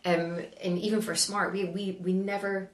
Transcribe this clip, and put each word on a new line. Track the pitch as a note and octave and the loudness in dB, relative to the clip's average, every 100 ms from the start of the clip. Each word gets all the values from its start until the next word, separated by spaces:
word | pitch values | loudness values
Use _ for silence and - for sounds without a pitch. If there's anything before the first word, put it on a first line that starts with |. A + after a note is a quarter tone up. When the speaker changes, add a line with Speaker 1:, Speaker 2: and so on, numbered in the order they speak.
Speaker 1:
Yeah. | F3+ | 2
Speaker 2:
Um, | E3+ E3+ E3+ - - | 2 2 -4 -8 -6
and | F#3 F3 | -2 0
even | G#3+ G#3+ | 2 0
for | - D#3+ | 0 0
Smart, | - G3+ F3+ | 0 0 0
we, | F#3+ | 0
we, | F#3 F3+ G3 F#3 | -2 -2 -4 -2
we | F3+ | 0
never | F#3 G3 G3+ G3 F#3+ F#3+ | 2 2 0 0 -2 -4